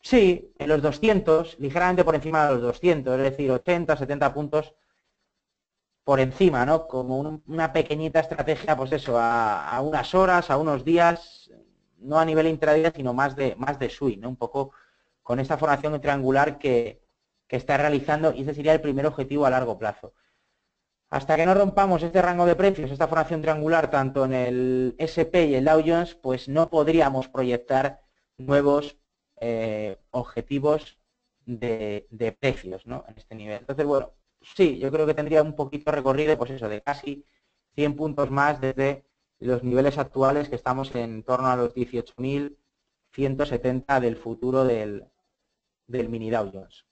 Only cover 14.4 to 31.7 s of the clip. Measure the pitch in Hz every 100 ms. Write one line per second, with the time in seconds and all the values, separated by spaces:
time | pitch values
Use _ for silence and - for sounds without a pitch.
14.4 | 117 139 135 _ _ _ _ _ - 123
15.4 | 135 151 151 143 151 151 143 139 131 135
16.4 | 147 147 143 120 117 - _ _ _ _
17.4 | _ 131 - 139 147 143 139 151 156 135
18.4 | 135 143 147 156 156 135 151 147 131 143
19.4 | 139 127 123 98 107 - - _ _ _
20.4 | _ _ _ _ _ _ _ 143 - 156
21.4 | 170 190 202 202 196 175 165 180 175 175
22.4 | 175 170 196 196 135 139 160 165 156 165
23.4 | 156 156 151 165 151 143 135 139 131 131
24.4 | 123 127 127 127 127 - 160 170 165 180
25.4 | 160 131 139 160 156 170 170 - 131 127
26.4 | - 147 165 165 147 165 143 131 131 135
27.4 | 127 120 - 135 139 - _ _ _ _
28.4 | 131 143 143 143 147 - _ _ _ _
29.4 | 117 113 113 107 107 95 _ 131 120 -
30.4 | - 139 147 151 - _ _ _ _ _
31.4 | - 120 120